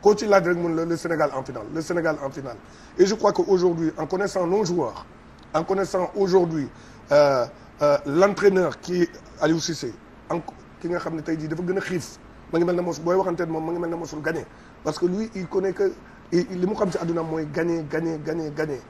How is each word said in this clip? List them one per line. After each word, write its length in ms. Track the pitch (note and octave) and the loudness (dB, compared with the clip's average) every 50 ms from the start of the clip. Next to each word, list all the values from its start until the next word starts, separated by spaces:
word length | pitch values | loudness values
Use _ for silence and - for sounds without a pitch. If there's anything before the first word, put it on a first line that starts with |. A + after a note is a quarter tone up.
| - | 6
Koo 120 | G#3 G#3+ | 4 4
ci 100 | G#3 A#3 | 4 4
laaj 180 | G#3+ G3+ G3 E3+ | 4 4 4 4
rek 100 | E3+ F3+ E3+ | 4 0 0
mun 160 | E3+ E3+ E3 | 0 -2 -2
la, 100 | D#3+ E3 | -2 -2
le 120 | E3+ E3+ | -2 -2
Sénégal 340 | D#3 - E3+ E3 D3+ D#3 C#3+ C#3 | -4 -2 -4 0 0 0 0 0
en 80 | C3 C3 | -4 -8
finale, 240 | - B2+ A#2+ G#2 A2+ C#3+ | -8 -10 -10 -10 -6 -6
le 60 | D#3+ | -6
Sénégal 360 | D#3+ - F3+ F3 D#3+ E3 D#3 D3 C#3+ | -4 -2 -2 0 0 0 -2 -2 -4
en 80 | C#3 | -8
finale. 260 | C3+ - C3+ C3+ A#2 G#2 - - - - - - - - | -8 -8 -12 -12 -14 -14 -18 -20 -20 -20 -20 -20 4 4
Et 80 | F3+ | 4
je 80 | G3 F#3 | 4 4
crois 180 | G#3+ - G3+ G3+ | 2 2 2 4
qu'aujourd'hui, 600 | - F3 F3 G3 F#3 F3 F3+ E3+ E3 E3 D#3 D#3 | 4 2 4 4 4 4 4 2 2 0 -2 -2
en 100 | - D#3 | -2 -4
connaissant 400 | C#3+ - F#3 G3+ G3 - F#3+ F3+ | -2 -2 -2 -2 0 0 -2 0
nos 180 | E3 F#3 G#3 A3 | 2 2 2 2
joueurs, 420 | D#3+ F3 F3 C#3+ A2+ G2+ - - - - - - - - - - - - | 2 0 0 -2 -2 -4 -10 -16 -18 -20 -20 -20 -20 -20 -20 -20 -4 -2
en 80 | D3+ E3 | -2 0
connaissant 460 | E3 G3 G3 G3 - - F#3 F3+ - - | 0 0 0 0 0 0 -2 -2 -2 0
aujourd'hui, 520 | G3+ G3 F#3 F3 F#3+ F3 E3+ D#3+ D#3 C#3 A#2 - - - - - - - - C#3+ | 0 0 4 6 4 4 4 0 -4 -4 -6 -8 -16 -20 -20 -20 -20 -2 4 6
euh, 340 | D3 D3 C#3+ C#3 B2+ A#2+ A2+ - - - - - - D3 | 6 8 8 6 2 0 -2 -6 -18 -20 -20 -6 0 2
euh, 140 | D3 C#3+ C#3 - | 4 4 2 2
l'entraîneur 720 | C#3+ C#3 E3 F#3+ G#3 G3+ - G3+ G3+ G3 F#3 F3+ D#3 B2+ - | 0 4 4 4 4 4 4 4 4 6 6 2 2 -2 -6
qui 220 | - - F3 F3+ F3 | -8 -4 0 0 0
est 80 | - - - - - - - | 0 -2 -16 -20 -20 -8 -2
Aliou 200 | - D3+ E3 E3 | 0 2 2 0
Cissé, 340 | D3+ - E3 C3+ - B2 G#2+ - - - - - - - | 0 -4 -6 -6 -8 -10 -10 -12 -20 -20 -20 -20 -8 -6
en, 100 | D#3 E3+ E3 - - - - - - - | -6 -6 -6 -8 -16 -16 -20 -20 -20 -10
ki 80 | - E3+ | -6 -4
nga 80 | F3 F3 | -4 -4
xam 160 | - E3+ D#3+ | -4 -6 -6
ne 60 | D#3+ D3+ | -6 -4
tey 160 | - D#3+ D#3+ | -4 -4 -4
jii 100 | D3+ D#3 | -2 -6
dafa 140 | D#3+ D#3+ F3+ | -6 -6 -4
gën 160 | F3 F3+ G3 | -2 -2 -2
a 20 | |
xiif, 380 | F#3 - F3+ F3 - - - - - - - - - - - | -2 -4 -4 -6 -6 -8 -16 -20 -20 -20 -20 -20 -14 -4 0
ma 60 | E3 | 0
ngi 60 | F3 | 2
mel 100 | F3 F3+ | 2 0
ne 60 | F3 F3+ | 0 -2
mos, 160 | F3 E3 C#3+ | -4 -4 -4
booy 140 | D#3+ F3 F3 | -2 0 2
waxante 300 | F#3+ F#3+ F#3 E3+ E3 F3 | 2 2 0 0 -2 -2
moom, 180 | E3 D#3+ D#3+ D#3+ | -4 -4 -4 -4
ma 80 | D#3+ E3+ | -4 -4
ngi 60 | F3 | -4
mel 100 | F3 E3 | -4 -4
ne 60 | E3 | -6
mosul 240 | E3 E3+ D3+ D#3 D3+ | -6 -8 -10 -10 -6
gagné. 240 | D3 D#3 E3 D#3+ A2+ - - - - - - - - | -4 -4 -4 -4 -8 -10 -18 -20 -20 -20 -20 -8 -6
Parce 160 | D#3 D3+ - | -6 -4 -2
que 80 | F3 | -2
lui, 240 | F3 F3+ G3+ A3 A3 - | -2 0 -2 -6 -6 -6
il 120 | F#3+ F#3 | -10 -10
connaît 260 | D#3 - F#3+ F#3 G3 F#3 | -4 -4 -2 -2 -2 -2
que, 200 | - G3+ F#3+ - - - - - - - - - | 0 -2 -2 -2 -4 -18 -20 -20 -20 -12 -2 0
et 100 | F3 F3 | 0 0
li 240 | F3 F#3+ F3+ F#3 | 0 -4 -2 -2
mu 80 | F#3+ G#3+ | -2 0
xam 160 | G#3 G#3 F#3 | 0 -2 -2
ci 80 | E3 - | -2 -4
àdduna 240 | - E3 E3 E3+ D#3+ | -4 -2 -2 -2 -2
mooy 240 | D#3+ D#3+ D#3+ D#3 D3+ C#3+ | -4 -4 -6 -6 -4 -4
gagner, 300 | E3 E3 E3+ E3+ E3 D#3+ C#3+ | -2 -2 0 -2 -2 -4 -4
gagner, 300 | D#3 D#3+ E3 E3 D#3+ D3+ | -4 -4 -2 -2 -4 -6
gagner, 320 | D3 D3+ D#3+ E3+ D#3+ D3+ | -6 -6 -6 -4 -6 -6
gagner. 300 | C#3+ D3 D#3 D#3 C#3+ B2 - - | -4 -4 -4 -4 -4 -8 -10 -16